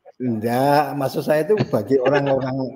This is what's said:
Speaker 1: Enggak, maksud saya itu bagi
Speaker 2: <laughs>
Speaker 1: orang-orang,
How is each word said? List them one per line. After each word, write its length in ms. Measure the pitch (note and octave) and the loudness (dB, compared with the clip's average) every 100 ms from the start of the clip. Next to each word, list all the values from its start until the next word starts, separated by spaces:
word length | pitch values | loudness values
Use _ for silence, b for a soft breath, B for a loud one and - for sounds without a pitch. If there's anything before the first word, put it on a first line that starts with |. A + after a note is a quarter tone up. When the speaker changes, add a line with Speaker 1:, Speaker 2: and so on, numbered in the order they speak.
| - - | -20 -6
Speaker 1:
Enggak, 800 | B2 A2 A#2 B2 C#3 D3 C#3 C#3 | -4 -2 -2 2 4 4 2 -2
maksud 260 | C3 D#3 D#3 | -4 -2 0
saya 180 | D#3 | 0
itu 120 | D#3+ G#3+ - | 2 0 0
bagi 280 | A#2+ G#2+ C3+ | -2 2 2
Speaker 2:
<laughs> 40 | B2+ | 4
Speaker 1:
orang-orang, 500 | C#3+ C#3 C3+ B2+ C3 C3 | 2 2 0 -2 -4 -8